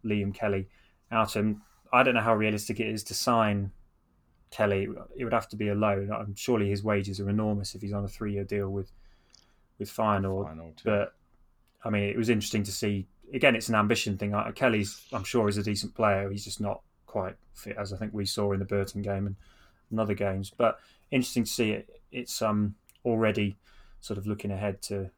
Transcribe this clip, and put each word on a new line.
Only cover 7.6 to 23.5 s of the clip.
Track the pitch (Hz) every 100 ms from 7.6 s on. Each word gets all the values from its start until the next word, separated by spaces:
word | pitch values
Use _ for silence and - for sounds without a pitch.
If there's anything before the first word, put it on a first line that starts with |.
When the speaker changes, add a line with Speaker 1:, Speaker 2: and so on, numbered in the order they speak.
| 98 -
Speaker 1:
if |
he's | 101
on | 101
a | 101
three-year | - 104 101
deal | 95 104 98
with, | 98 95 - - _ _ - _ _ _ _
with | 104
Feyenoord. | - 107 101 98 95 76
Speaker 2:
Feyenoord, | 80 82 78
yeah. |
Speaker 1:
But, | 113 104 - _ _ _ _ _ _ _ 117
I |
mean, | 104
it | 101 113
was | 113
interesting | 110 - 110
to | 101
see. | - 104 101 92 _ -
Again, | 131 139 113
it's | 113
an | 107
ambition | 104 113 - 101
thing. | 104 104
Uh, | 110
Kelly's, | - 131 107 101 - -
I'm | 127
sure, | - 120 104
is | 101
a |
decent | 104 104 104 -
player. | 107 98 98
He's | 101
just | 101 -
not | 104 104 _ _ -
quite | 107 92 - -
fit, | - 104 104
as | 101
I | 95
think | 107
we | 107 98
saw | - 101
in | 98
the | 98
Burton | 101 98 101
game | 101 98 101
and, | 98 - - - _ _
and | 110
other | 107
games. | 101 101 95 98 -
But | 113 - _ _ _
interesting | 135 123 123 107
to |
see | - 110
it. | 104 - - _
It's, | 131 120 -
um, | 110 104 104 101 _ _
already | 123 113 110 107 104